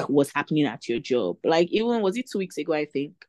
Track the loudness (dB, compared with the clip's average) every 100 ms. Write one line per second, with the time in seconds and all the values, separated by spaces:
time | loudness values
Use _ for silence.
0 | 0 2 2 0 -2 0 0 -2 -4 -4
1 | 0 0 0 -2 2 2 2 2 0 0
2 | 0 -2 -4 -4 -6 -6 -2 -2 -2 -4
3 | -6 -10